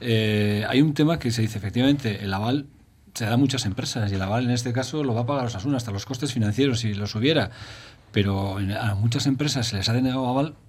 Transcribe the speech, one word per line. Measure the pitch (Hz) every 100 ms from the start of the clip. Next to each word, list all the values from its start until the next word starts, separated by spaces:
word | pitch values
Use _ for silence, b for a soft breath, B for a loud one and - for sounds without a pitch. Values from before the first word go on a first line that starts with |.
eh, | 120 110 107 104 104 104 107
hay | 127
un | 156
tema | 143 156 165
que | 123
se | 117
dice, | 107 104
efectivamente, | 98 123 135 143 117 98
el | 101
aval | 98 113 143 143 - _ _ -
se | - 107
da |
a | 120
muchas | 139 131 104
empresas | 92 - 127 101
y | 98
el |
aval | 95 113 123
en |
este | 123 123
caso | 123 127 156
lo | 139 113
va |
a | 120
pagar | 143 120
Osasuna, | 98 143 131
hasta | 107
los | 98 -
costes | 127 -
financieros | 120 104 101 139 117
si | 110
los | 101 104 107
hubiera, | 131 156 101 B B B B B -
pero | 107 98 98 98 98
en, | 98
a | 104 113
muchas | 101 113 139 143
empresas | 135 147 139 113
se | 98
les | 113
ha |
denegado | 120 131 131 123
aval | 131 151 -